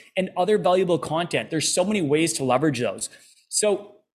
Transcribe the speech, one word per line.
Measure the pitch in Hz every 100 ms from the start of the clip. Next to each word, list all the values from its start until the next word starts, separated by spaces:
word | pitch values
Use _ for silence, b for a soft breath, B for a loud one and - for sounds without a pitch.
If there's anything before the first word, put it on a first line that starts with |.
| B 196
and | 185 -
other | 180 208
valuable | 180 185 180 165
content. | - 156 170 135 110
There's | 160 -
so | - 185
many | 214
ways | 143 151 160
to | -
leverage | 135 127 156 120
those. | 110 104 - B B B _
So | - 214 190 - _ _